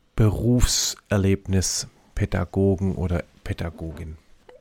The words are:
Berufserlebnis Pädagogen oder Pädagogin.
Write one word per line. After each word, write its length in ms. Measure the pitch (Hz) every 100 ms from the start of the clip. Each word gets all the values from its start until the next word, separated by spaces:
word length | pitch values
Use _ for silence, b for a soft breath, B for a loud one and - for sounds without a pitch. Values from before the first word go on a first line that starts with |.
| _ -
Berufserlebnis 1700 | 110 - 117 123 117 - - - - 104 98 95 - 95 90 - - - _
Pädagogen 800 | - - 92 90 98 98 92 95
oder 280 | - 90 - - _
Pädagogin. 720 | - 98 85 85 82 76 82 80 _ - - -